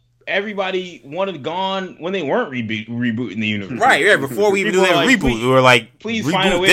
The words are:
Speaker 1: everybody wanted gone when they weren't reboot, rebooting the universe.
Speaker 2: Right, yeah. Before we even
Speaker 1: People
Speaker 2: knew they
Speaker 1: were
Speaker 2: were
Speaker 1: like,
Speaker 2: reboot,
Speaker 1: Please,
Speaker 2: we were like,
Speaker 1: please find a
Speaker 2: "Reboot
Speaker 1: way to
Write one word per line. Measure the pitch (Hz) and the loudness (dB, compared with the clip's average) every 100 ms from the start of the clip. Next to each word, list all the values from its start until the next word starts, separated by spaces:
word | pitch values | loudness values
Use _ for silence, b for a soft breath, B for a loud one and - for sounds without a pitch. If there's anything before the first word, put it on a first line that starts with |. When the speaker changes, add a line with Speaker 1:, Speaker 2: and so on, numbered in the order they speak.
| _ _ - | _ _ -6
Speaker 1:
everybody | 180 208 196 190 185 180 160 | -4 -4 -4 -4 -4 -6 -14
wanted | 139 160 196 165 | -12 -6 -4 -6
gone | 135 175 190 190 185 131 | -6 -4 -4 -4 -6 -10
when | 160 | -6
they | 196 | -4
weren't | 139 208 196 | -2 -2 -2
reboot, | 127 107 110 110 | -6 -4 -6 -6
rebooting | 117 120 113 117 101 | -4 -2 -2 -4 -4
the | 107 | -2
universe. | 104 95 120 | -2 -4 0
Speaker 2:
Right, | 247 165 | 2 4
yeah. | 180 185 | 4 2
Before | 135 131 208 | 0 0 0
we | 196 | 2
even | 185 | 0
Speaker 1:
People | 190 185 | 2 4
Speaker 2:
knew | |
they | |
Speaker 1:
were | 170 | 4
Speaker 2:
were | 165 | 4
Speaker 1:
like, | 220 | 2
Speaker 2:
reboot, | |
Speaker 1:
Please, | 143 113 | 2 0
Speaker 2:
we | 123 | 2
were | 131 | 4
like, | 127 123 110 _ | 6 4 2 _
Speaker 1:
please | 220 226 143 | -8 -4 -2
find | 185 190 | 0 2
a | 175 | 2
Speaker 2:
"Reboot | |
Speaker 1:
way | |
to | 190 | 4